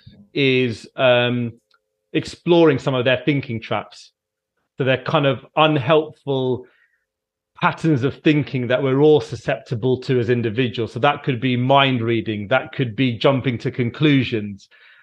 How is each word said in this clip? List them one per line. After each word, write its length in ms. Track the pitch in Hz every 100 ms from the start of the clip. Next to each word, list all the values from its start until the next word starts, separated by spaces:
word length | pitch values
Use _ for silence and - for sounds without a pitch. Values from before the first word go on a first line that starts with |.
| - - -
is, 540 | - 135 127 127 107 - -
um, 580 | 131 123 123 123 117 113 _ _ _ _ _
exploring 640 | 156 - - 170 170 160 131
some 160 | 147
of 100 | 127
their 180 | 123 127 -
thinking 340 | 143 - 113
traps. 520 | - 107 - - - _ _ _ _ _ _ -
So 60 |
they're 200 | 131 131
kind 220 | - 156 139
of 180 | 127 - -
unhelpful 1120 | 156 151 120 156 156 - 139 135 127 123 - _ _ _ _ _ _ _ _ -
patterns 420 | 175 - 160 143
of 180 | 135 -
thinking 440 | 165 151 - 131 120
that 140 | 127
we're 200 | 139 135
all 200 | 151 147
susceptible 800 | - 120 - 143 - 120 131 127
to 180 | - 127
as 100 | 113
individuals. 640 | 120 117 104 127 113 110
So 60 | 117
that 240 | 143 143
could 180 | - 123
be 160 | 131 123
mind 440 | 127 139 139 127
reading, 460 | 113 117 107 104 101
that 240 | 131 127
could 240 | - 127 104
be 220 | 131 107
jumping 400 | 143 131 135 113
to 120 | 139
conclusions, 960 | - 117 - 151 139 107 113 104 98 _ _ _ _